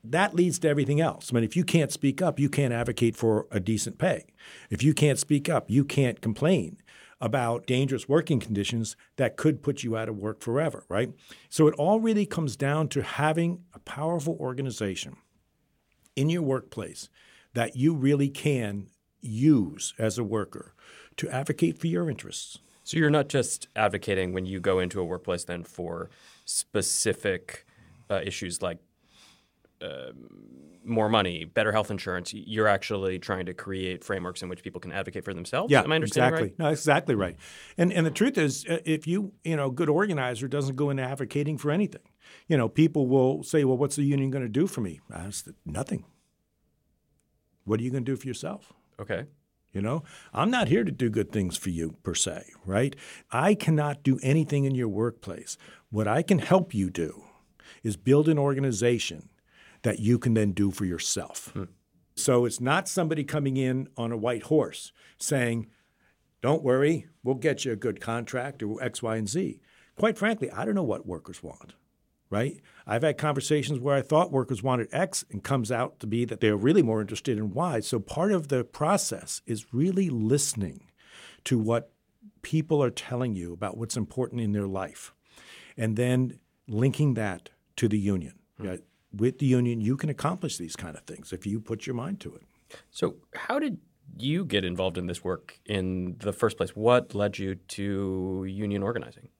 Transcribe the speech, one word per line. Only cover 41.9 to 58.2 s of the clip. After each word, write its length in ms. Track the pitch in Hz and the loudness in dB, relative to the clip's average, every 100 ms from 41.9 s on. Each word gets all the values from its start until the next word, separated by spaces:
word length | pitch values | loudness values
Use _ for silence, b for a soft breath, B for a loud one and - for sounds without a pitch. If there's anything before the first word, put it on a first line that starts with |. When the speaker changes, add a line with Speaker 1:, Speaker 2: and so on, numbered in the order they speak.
| - _ _ B B B | -4 _ _ B B B
Speaker 1:
You 80 | 151 | 2
know, 120 | 113 | 4
people 380 | - 160 151 127 | 4 4 4 4
will 360 | 135 131 151 | 6 4 2
say, 220 | - 160 | 0 2
"Well, 120 | 135 127 | 4 2
what's 200 | 139 147 | 0 2
the 60 | |
union 280 | 143 139 135 | 0 2 0
gonna 180 | 135 123 | -2 -2
do 180 | 113 190 | 0 0
for 140 | - | -2
me?" 200 | 98 76 - | -6 -8 -14
I 160 | - 92 | -12 -10
said, 240 | - - - | -12 -14 -16
"Nothing." 400 | - - - 87 - _ _ _ _ _ _ _ _ _ _ _ _ _ _ _ | -8 -6 -4 -6 -8 _ _ _ _ _ _ _ _ _ _ _ _ _ _ _
"What 160 | 95 110 | -2 -2
are 20 | |
you 80 | 123 | 0
gonna 140 | 131 | -2
do 120 | 120 131 | -2 -4
for 100 | 131 | -6
yourself?" 460 | 117 160 202 - - _ - | -8 -8 -10 -16 -20 _ -16
Speaker 2:
Okay. 260 | 104 95 147 _ _ _ _ | -6 -6 -6 _ _ _ _
Speaker 1:
You 100 | 95 | -4
know, 200 | 104 151 B B B | -2 -4 B B B
I'm 180 | - 185 | 0 2
not 180 | 247 151 | 2 4
here 140 | 190 | 4
to 80 | 202 | 2
do 200 | 131 120 | 0 0
good 200 | 110 101 | 2 0
things 260 | 107 92 82 | 0 0 -2
for 120 | 95 | -4
you, 260 | 82 82 - | -2 -4 -6
per 120 | - | -6
se, 320 | 85 95 82 - - | -2 -2 -4 -14 -14
right? 320 | 98 98 135 - B B B | -2 0 0 -4 B B B
I 240 | 120 170 | 2 4
cannot 480 | 214 - 156 147 143 | 4 4 2 2 0
do 160 | 135 131 | 2 4
anything 420 | 131 151 151 143 | 4 4 4 2
in 100 | 139 | 2
your 140 | 131 117 | 0 0
workplace. 720 | 98 117 113 - 80 - - B B B | 0 -2 -2 -12 -12 -12 -16 B B B
What 180 | 107 104 | 0 2
I 140 | 123 | 2
can 160 | 165 175 | 4 2
help 360 | - 185 170 | 4 2 4
you 140 | 107 92 | 0 0
do 340 | 85 78 - - _ _ _ B B | 0 -4 -6 -20 _ _ _ B B
is 140 | 113 95 | -6 -2
build 320 | 127 139 | 4 6